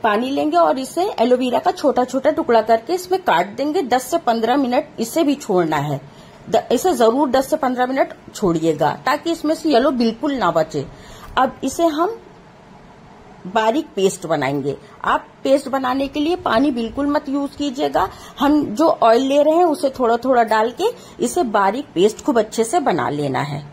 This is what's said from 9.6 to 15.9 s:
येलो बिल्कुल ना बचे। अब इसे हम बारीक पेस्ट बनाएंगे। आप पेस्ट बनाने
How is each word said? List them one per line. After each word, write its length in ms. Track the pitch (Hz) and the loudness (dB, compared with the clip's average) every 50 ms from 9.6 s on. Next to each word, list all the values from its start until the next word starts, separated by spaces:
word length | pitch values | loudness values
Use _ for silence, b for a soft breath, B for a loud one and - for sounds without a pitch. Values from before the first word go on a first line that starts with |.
| - 320 | 0 2
येलो 220 | 285 226 254 302 | 2 4 2 2
बिल्कुल 420 | 277 233 233 226 220 - 285 302 277 | 2 2 0 0 0 -2 -4 -4 -2
ना 160 | 254 208 175 | 0 0 0
बचे। 340 | 165 165 156 - - 147 135 - B B B B B B B B - 240 | 2 0 -2 0 -4 -8 -8 -8 B B B B B B B B 0 0
अब 220 | 262 - - - - | 0 0 -2 -6 -8
इसे 220 | 269 - - 339 339 | -6 -2 0 0 0
हम 300 | 294 294 339 403 453 - - - - - - - - - - - - - - - - - - - - - - - - - - | 2 0 -2 -4 -4 -8 -16 -20 -20 -20 -20 -20 -20 -20 -20 -20 -20 -20 -20 -20 -20 -20 -20 -20 -20 -20 -20 -20 -20 -18 -16
बारीक 400 | 185 185 226 220 220 233 311 320 | -2 -2 0 2 2 0 0 -4
पेस्ट 400 | - - 202 190 196 190 - - | -4 -4 0 0 0 0 -2 -4
बनाएंगे। 500 | 156 165 147 127 135 143 143 131 143 135 - B B B B - | -4 -2 -2 0 -2 -2 -2 -2 -4 -6 -6 B B B B -2
आप 240 | 196 247 311 - - - - - | -2 -2 -2 -4 -8 -20 -6 0
पेस्ट 240 | 277 269 285 - 262 | 2 2 2 2 -2
बनाने 400 | 247 269 262 247 | -4 -2 -2 -2